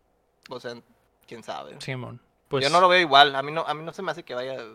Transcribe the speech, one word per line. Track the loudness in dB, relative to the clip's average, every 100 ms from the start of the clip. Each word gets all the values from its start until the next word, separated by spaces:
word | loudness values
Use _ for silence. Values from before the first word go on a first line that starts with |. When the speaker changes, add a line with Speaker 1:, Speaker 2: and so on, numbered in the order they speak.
| _ _ _ _ -18
Speaker 1:
O | -14
sea, | -14 -16 _ _ _ _ _
quién | -18
sabe. | -14 -14 -14 -14
Speaker 2:
Simón, | -10 -10 -12 -16
Speaker 1:
Yo | _ _ _
Speaker 2:
pues | -2 2
Speaker 1:
no | 4
lo | 6
veo | 4
igual. | 6 6 6 4
A |
mí | -6
no, | -6 -6
a |
mí | -8
no | -10
se | -10
me | -10
hace | -10
que | -10 -10
vaya | -8 -10 -14